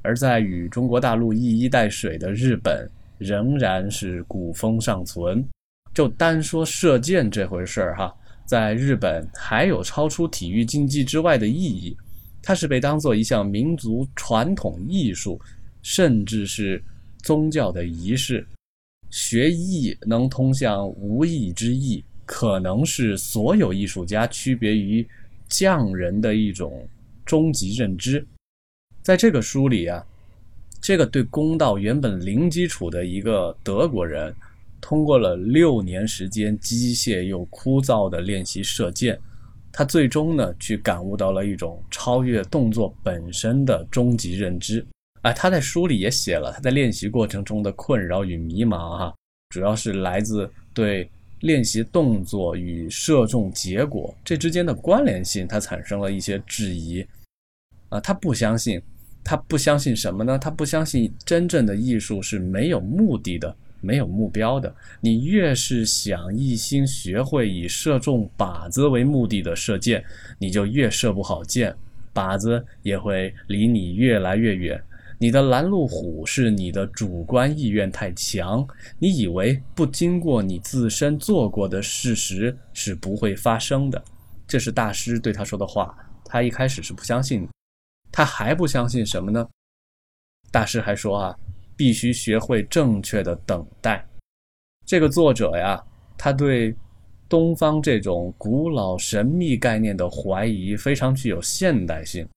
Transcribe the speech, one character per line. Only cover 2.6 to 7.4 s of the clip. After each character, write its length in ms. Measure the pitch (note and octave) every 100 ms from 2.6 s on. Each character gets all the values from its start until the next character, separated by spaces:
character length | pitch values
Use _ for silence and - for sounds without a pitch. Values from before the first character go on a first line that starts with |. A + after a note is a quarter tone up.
| - B1+ - - - -
仍 400 | F#2+ G2+ A#2+ C#3+
然 340 | G#2+ F#2 G2
是 320 | G#2 G2 F2
古 300 | E2 F#2+ E2+
风 260 | E2+ A2 A2+
尚 240 | A2+ G2
存。 420 | E2+ - F2 G#2 C3 - _ _ -
就 140 | - C#3
单 340 | - E3 D#3+
说 220 | D3+ D#3+
射 340 | D#3+ - F3 B2+
箭 320 | C3+ F#3 A2+
这 140 | G2+